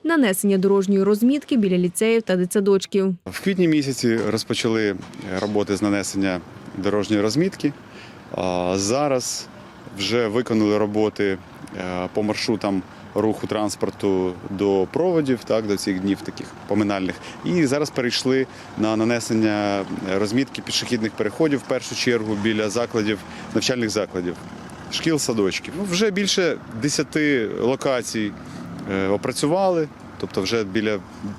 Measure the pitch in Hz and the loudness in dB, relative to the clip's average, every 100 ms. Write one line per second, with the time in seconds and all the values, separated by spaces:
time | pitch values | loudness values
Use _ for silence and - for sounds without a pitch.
0 | 311 330 226 185 202 196 196 196 196 196 | 0 4 4 4 2 4 4 4 4 4
1 | 196 208 240 285 - 262 202 180 180 - | 4 4 4 2 2 2 4 4 2 2
2 | 220 226 220 185 180 214 196 196 - 202 | 2 2 2 0 2 2 4 4 4 2
3 | 190 175 - - 190 190 170 156 135 123 | 2 -2 -6 -4 -2 2 4 4 2 0
4 | 120 113 107 110 - 113 117 113 104 92 | 2 2 2 -2 -2 0 2 2 2 -2
5 | - - 98 92 104 104 101 95 104 101 | -8 -12 -6 -2 0 0 0 0 2 0
6 | 95 98 98 90 - - - - 95 104 | 0 0 0 0 -6 -16 -12 -4 0 0
7 | 95 107 107 131 185 - 147 - - - | 2 2 2 2 0 0 -4 -4 -14 -20
8 | - - - - 92 90 90 98 98 131 | -20 -20 -8 -4 -2 0 0 0 0 0
9 | 147 127 - - - - - - - 95 | 2 0 -2 -8 -10 -18 -20 -20 -16 -8
10 | 101 117 113 113 120 110 104 104 104 107 | 0 2 2 0 2 2 4 4 2 2
11 | 107 - 101 92 - - - 95 92 90 | 0 2 0 0 -8 -18 -14 -8 -4 -4
12 | 92 - 104 107 - 107 104 95 90 - | -2 -2 -2 -2 -2 0 0 -2 -4 -16
13 | - 101 107 104 - 107 104 - 101 - | -6 0 0 0 -4 -2 -2 -4 -6 -2
14 | 101 92 92 90 - 98 101 98 92 - | 0 2 0 -4 -8 0 4 4 2 2
15 | 180 165 139 120 - 110 107 98 107 92 | 2 2 2 0 2 0 2 0 0 0
16 | 98 95 - - - - - 104 101 98 | 0 0 -4 -10 -14 -14 -2 0 2 0
17 | 92 - - - 156 175 139 143 151 - | -2 -6 -14 -8 0 2 2 2 0 -2
18 | 120 - 127 131 131 - - - 110 110 | -2 0 2 2 0 -6 -12 -2 0 2
19 | 113 120 - 110 110 104 104 101 92 90 | 2 0 0 2 2 2 0 0 -2 -6
20 | 95 95 104 120 135 - - - 101 120 | -2 0 2 0 -2 -6 -4 -4 -2 -2
21 | 110 - 104 - 160 135 - 127 - 117 | -2 -2 -4 2 2 2 0 -4 -4 -2
22 | 127 117 107 104 110 107 107 110 117 117 | 0 2 0 0 0 2 0 0 0 0
23 | 107 98 - - - 110 - 123 110 104 | 0 -2 -6 -14 -4 -2 0 0 0 0
24 | 107 92 87 80 - - - - - - | -2 -2 -4 -6 -12 -16 -16 -16 -10 -4
25 | 165 151 - 110 95 - - 165 202 175 | 0 0 0 2 2 0 -8 -8 -4 0
26 | 220 185 196 - 170 110 - 113 143 - | 0 0 0 0 0 -2 -8 -4 -2 -2
27 | 147 156 147 135 104 90 113 131 147 127 | -2 0 2 2 0 0 0 0 0 -2
28 | 101 113 104 - - - - - - 95 | -2 -4 -4 -6 -14 -14 -14 -12 -4 0
29 | 95 101 - 123 147 180 190 170 147 - | 2 0 0 -2 0 2 2 2 -2 -6
30 | - - 95 - 90 117 101 104 107 101 | -18 -10 -6 -2 0 0 0 0 0 -2
31 | - - 101 | -6 -12 -10